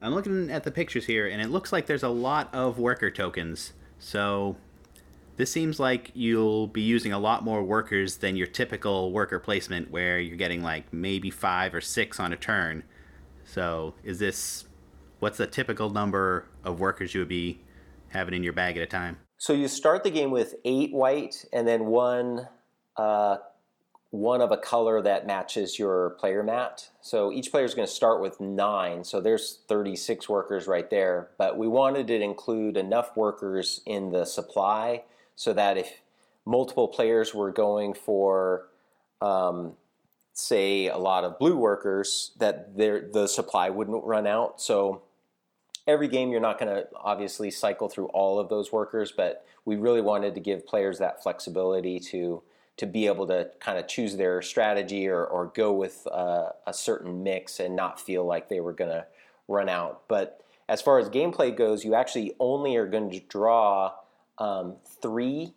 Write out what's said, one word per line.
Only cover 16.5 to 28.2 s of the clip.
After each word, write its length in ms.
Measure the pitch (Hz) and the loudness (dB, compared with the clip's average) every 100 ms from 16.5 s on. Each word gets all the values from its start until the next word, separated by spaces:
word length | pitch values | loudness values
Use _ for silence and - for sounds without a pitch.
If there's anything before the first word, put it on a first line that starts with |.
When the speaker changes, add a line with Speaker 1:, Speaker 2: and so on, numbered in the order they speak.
| - 90 | -12 -8
Speaker 1:
of 160 | 85 | -2
workers 320 | 95 - 90 | 0 -2 -4
you 80 | 95 | -4
would 80 | 85 | -2
be 320 | 87 87 - - - - - - | -2 -4 -6 -14 -20 -20 -20 -8
having 240 | 95 90 | -4 -2
in 100 | 90 | -2
your 80 | 87 | -2
bag 240 | 85 90 85 | 0 -2 -2
at 80 | |
a 20 | 85 | -4
time? 320 | 92 87 82 _ - | -4 -6 -10 _ -10
Speaker 2:
So 160 | - | 0
you 160 | 143 139 | 2 0
start 340 | - 156 185 | 2 4 4
the 80 | 196 | 2
game 200 | 156 139 | 0 0
with 240 | 127 113 - 123 | 0 0 -2 -2
eight 260 | 131 151 | 0 0
white 520 | 135 131 147 113 - - | 2 2 2 -2 -10 -4
and 120 | 120 117 | 0 2
then 200 | 113 110 | 2 4
one, 640 | 117 123 123 123 120 127 - _ _ _ - | 4 4 2 -2 -4 -10 -18 _ _ _ -2
uh, 400 | 107 104 104 98 - _ _ _ _ _ - | 0 2 2 0 -4 _ _ _ _ _ -12
one 320 | 104 110 123 | -2 2 4
of 100 | 120 | 4
a 60 | - | 2
color 440 | - 117 113 110 | 2 2 4 4
that 240 | 98 98 101 | 4 2 0
matches 540 | 95 90 113 95 - | -4 -4 -4 -4 -2
your 320 | 101 92 87 - | 0 2 2 0
player 240 | 101 98 | -2 0
mat. 460 | 107 117 123 - - _ | 0 0 -2 -8 -20 _
So 320 | - 113 101 | -4 0 0
each 200 | 131 127 | -2 0
player 120 | 147 | 2
is 100 | 127 | 2
gonna 140 | 120 101 | 0 -2
start 340 | - 117 110 | 4 4 4